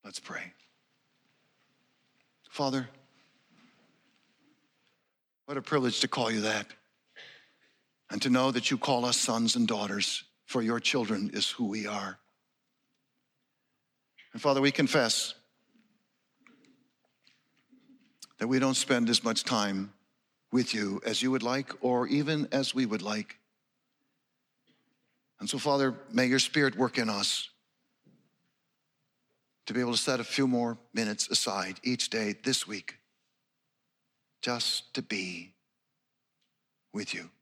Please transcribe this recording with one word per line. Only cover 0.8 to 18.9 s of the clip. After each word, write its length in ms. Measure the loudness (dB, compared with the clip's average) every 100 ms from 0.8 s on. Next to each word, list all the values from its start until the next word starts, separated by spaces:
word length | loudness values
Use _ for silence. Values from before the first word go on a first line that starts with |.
| _ _ _ _ _ _ _ _ _ _ _ _ _ _ _ _ -18
Father, 360 | -2 0 0 -4 -14 _ _ _ _ _ _ _ _ _ _ _ _ _ _ _ _ _ _ _ _ _ _ _ _ -8
what 120 | -8
a 40 |
privilege 380 | 0 2 2 2
to 60 | 0
call 220 | 2 0
you 120 | 2
that 260 | 0 -2 -4 -14 _ _ _ -20 -20 -20 _ _ _ _ _ _ _
and 100 | -4
to 80 | 2
know 220 | 4 4
that 180 | 2 0
you 80 | 0
call 260 | 2 2
us 140 | 2 0
sons 380 | 0 2 2 2
and 120 | 2
daughters, 560 | 2 -2 -2 -2 -4 -10 _ -4
for 160 | -2
your 180 | 0 0
children 520 | 0 0 0 -2 -2
is 160 | -2 -4
who 160 | -2 -4
we 220 | -2 -6
are. 320 | -6 -8 -12 _ _ _ _ _ _ _ _ _ _ _ _ _ _ _ _ _ _ _ _ -18
And 80 | -2
Father, 200 | 2 4
we 100 | 4
confess 640 | 4 2 4 4 2 -2 -8 _ _ _ _ _ _ _ _ _ _ _ _ _ _ _ _ _ _ _ _ _ _ _ _ _ -20 _ _ -20 _
that 100 | 0
we 120 | 4
don't 160 | 4 2
spend 340 | 2